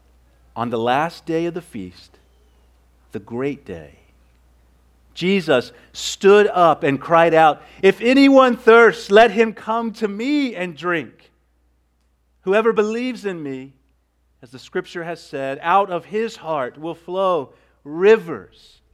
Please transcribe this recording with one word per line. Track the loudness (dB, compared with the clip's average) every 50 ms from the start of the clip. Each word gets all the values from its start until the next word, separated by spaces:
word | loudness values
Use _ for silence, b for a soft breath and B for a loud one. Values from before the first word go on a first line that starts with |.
| _ _ _ _ _ _ _ _ _ _ _
On | -8 -8 -6
the | -4 -4
last | -2 -2 0 -2 -2 -4 -8 -12 -10
day | -6 -6 -4 -4
of | -6 -8
the | -10
feast, | -14 _ -14 -14 -14 -16 -18 -20 -20 _ _ _ _ _ _ _ _ _ _ _ _ _ _ _ _ _ _ _ _ _
the | -16 -16
great | -14 -12 -10 -8 -6 -8 -8 -10 _
day, | -16 -16 -16 -18 -20 _ _ _ _ _ _ _ _ _ _ _ _ _ _ _ _ _ _ _ _ _ _ _ _ _
Jesus | -6 -4 -2 -2 -2 0 0 -2 -2 -2 -4 b b b b
stood | _ -14 -12 -12 -8 0 4 6 6 6 4
up | 2 2 2 2 2 2 2 0
and | -2 -2 -4
cried | -2 2 2 4 4 4 4
out, | 4 4 4 2 B B B B B
"If | 0 0 2 2
anyone | 0 2 4 4 6 6 6 6 6 4 2
thirsts, | 0 4 6 6 6 6 4 2 0 -2 2
let | 6 6 6 6
him | 4 0 -2 -2 -4
come | -10 -8 -8 -6 -6 -6 -8 -8
to | -8 -8
me | -8 -8 -8 -6 -4 -2 -2 -4 -4 -6
and | -10 -10 -12 -12
drink. | -8 -6 -4 -4 -4 -6 -10 -16 _ _ _ _ _ _ _ _ _ _ _ _ _ _ _ _ _ _ _ _ _ _ _ _ _
Whoever | _ -2 -2 0 0 0
believes | 0 0 -2 -2 -4 -6 -8 -8 -10 -10 -10
in | -12 -12 -10 -12
me, | -12 -12 -14 -16 -18 _ _ _ _ _ _ _ _ _ _ _ _ _ _
as | -20 _
the | -20 -20
scripture | -20 -10 -10 -10 -10 -8 -12 -14 -12
has | -12 -12 -14
said, | -14 -14 -10 -10 -8 -8 -10 -6
out | -2 0 0 0 0 -2
of | -6 -10 -10
his | -8 -6 -6 -6 -6 -10
heart | -12 -10 -8 -6 -6 -6 -8 -10
will | -12 -12 -12 -12
flow | -12 _ -10 -6 -4 -2 -2 -2 -2 -4 b b b b b b b _
rivers | -14 -6 2 4 4 4 4 2 -4 -12 -12 -14 -18 _ _ _ _ _ _ _ _